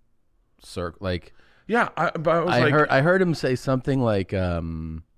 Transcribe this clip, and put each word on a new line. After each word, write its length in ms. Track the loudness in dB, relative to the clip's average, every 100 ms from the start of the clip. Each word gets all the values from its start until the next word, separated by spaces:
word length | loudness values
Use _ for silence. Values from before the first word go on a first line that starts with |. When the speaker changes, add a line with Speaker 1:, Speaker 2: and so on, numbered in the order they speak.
| _ _ _ _ _ _
Speaker 1:
circ-, 360 | -14 -8 -8 -6
like, 320 | -4 -4 -6 -20 -20 _ -4
Speaker 2:
Yeah, 220 | -2 0 -2
I, 140 | -4
but 200 | -2 0
I 60 | 2
was 140 | 2
Speaker 1:
I 40 | 2
Speaker 2:
like, 120 | 4
Speaker 1:
heard, 160 | 4 4
I 140 | 4
heard 200 | 4 2
him 120 | 2 0
say 180 | -2
something 480 | -2 -2 -2 0 0
like, 320 | 2 0 0
um, 680 | -2 -2 -2 -4 -6 -8 -10 -14